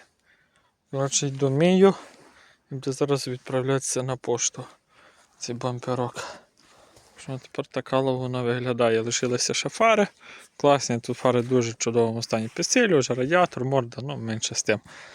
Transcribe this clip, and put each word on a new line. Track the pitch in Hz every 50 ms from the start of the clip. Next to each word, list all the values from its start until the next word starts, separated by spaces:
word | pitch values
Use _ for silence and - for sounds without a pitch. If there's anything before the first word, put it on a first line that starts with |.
| - _ _ _ _ _ _ _ _ _ _ _ _ _ _ _ _ _
Коротше, | - 135 139 139 - - 151 143
домію. | 135 135 139 135 131 139 160 180 185 185 190 196 185 - - - - - - - _ _ _ _ _ _ _ _
І | 143
буде | 135 131 139 131
зараз | - 147 139 143 135 - 135
відправлятися | 127 123 - - 135 131 127 131 135 135 - - - 143 127
на | 131 131
пошту | 123 - - 120 113 - - - - 127 - - _ _ _ _ _ - - _ _ _ _ _ _
цей | - - 123
бамперок. | 120 123 127 123 120 - - 127 123 123 117 - - - - - - - _ _ _ _ _ _ _ _ _ _ _ _ _ _
Що | - - - 135 127
тепер | - - - - 135
така | - - 131 127 - - 131
вона | 135 135 127 127 131 127 127 127 123
виглядає. | 120 120 127 120 127 123 117 123 117 113 113
Лишилися | 113 117 120 - - 123 123 120 - - -
ще | - - 143
фари. | - - 220 226 220 214 202 - - _ - - - - - - _
Класні, | - - 143 143 139 - - 123 117
тут | - - 123
фари | - - 131 123 123
в | 117 123
дуже | 127 127 117 117 113
чудовому | - - 120 117 120 117 113 113 117 113
стані. | - - 113 110 113 -
Підсилювач, | - 170 - - 254 247 214 180 143 123 -
радіатор, | 127 123 127 135 165 180 180 170 - - 123
морда, | 131 139 135 123 117 117 - 120
ну, | 139 143
менше | 127 113 113 110 110 - - 113
з | - -
тим. | - 107 104 - - - - - - -